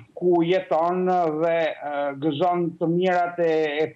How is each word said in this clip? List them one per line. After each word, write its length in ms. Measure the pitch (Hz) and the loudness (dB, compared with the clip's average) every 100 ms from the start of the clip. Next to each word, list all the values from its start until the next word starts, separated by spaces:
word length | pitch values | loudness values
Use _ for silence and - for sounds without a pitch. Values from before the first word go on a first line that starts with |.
| - | -8
ku 280 | - 175 175 | -2 2 4
jeton 640 | 165 185 185 160 170 180 185 | 4 0 0 0 0 0 0
dhe, 720 | 180 165 151 165 165 156 - | 2 0 0 0 0 0 -4
ë, 320 | 143 143 143 139 | -6 -4 -4 -2
gëzon 580 | 156 143 180 175 170 - | -2 0 0 0 -2 -2
të 80 | 165 | -2
mirat 520 | 170 185 180 175 175 | 0 2 2 0 0
e, 440 | 165 156 156 147 | 0 2 0 0
e 40 | 151 | -4